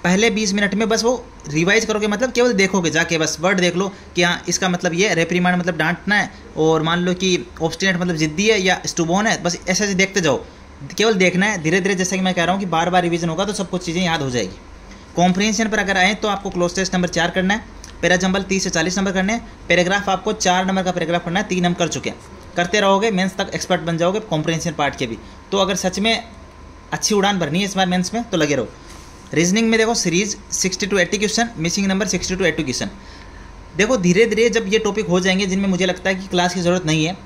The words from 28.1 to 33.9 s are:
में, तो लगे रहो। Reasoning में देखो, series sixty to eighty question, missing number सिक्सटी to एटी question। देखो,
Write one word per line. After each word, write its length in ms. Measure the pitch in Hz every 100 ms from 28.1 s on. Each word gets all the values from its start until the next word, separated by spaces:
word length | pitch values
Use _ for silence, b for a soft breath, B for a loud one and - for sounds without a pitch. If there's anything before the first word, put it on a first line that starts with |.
में, 100 | 220
तो 140 | 240 180
लगे 180 | 151 139
रहो। 120 | 104 - B B B B B
Reasoning 360 | 143 170 202 226
में 80 | 226
देखो, 140 | 220
series 440 | 226 185 165 208 - -
sixty 360 | - 190 185 196
to 120 | 196
eighty 180 | 175 208
question, 320 | 208 220 226 156
missing 300 | 160 175 196
number 200 | 190 208
सिक्सटी 280 | 180 - -
to 60 |
एटी 220 | 180 156
question। 260 | 139 120 98 - B B B B B B - 156
देखो, 200 | 208